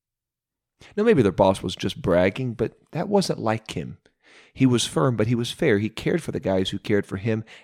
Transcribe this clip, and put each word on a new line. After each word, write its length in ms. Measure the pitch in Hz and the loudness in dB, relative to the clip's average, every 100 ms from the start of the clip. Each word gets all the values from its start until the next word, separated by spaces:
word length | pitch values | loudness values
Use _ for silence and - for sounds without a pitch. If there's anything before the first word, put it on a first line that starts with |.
| _ _ _ _ _ _ _ _ - - | _ _ _ _ _ _ _ _ -12 0
Now, 80 | |
maybe 180 | 233 170 | 2 4
their 100 | 98 | 4
boss 300 | 85 95 95 | 4 4 4
was 140 | - - | -2 -6
just 260 | 104 - | -6 -4
bragging, 520 | 104 87 95 98 127 | 0 4 2 0 -6
but 220 | 110 117 - _ | -4 -6 -8 _
that 160 | 151 196 | -8 -2
wasn't 320 | 202 175 151 | 0 0 -4
like 320 | 110 110 - | -4 -4 -6
him. 280 | 90 64 - _ _ _ - _ | -10 -10 -14 _ _ _ -20 _
He 140 | - 131 | 0 2
was 220 | 120 - | 2 0
firm, 280 | 165 139 110 | 0 0 0
but 120 | 107 | 0
he 80 | 117 | 0
was 160 | 120 | -4
fair. 260 | - 160 101 | -2 2 2
He 120 | 107 | 0
cared 340 | - - 170 | -4 -4 -4
for 80 | - | -4
the 80 | 87 | -6
guys 300 | 90 95 95 | -2 0 -2
who 100 | 98 | -4
cared 260 | - 101 - | -2 -2 -2
for 120 | 92 | -6
him 260 | 110 110 - - | -4 -4 -6 -18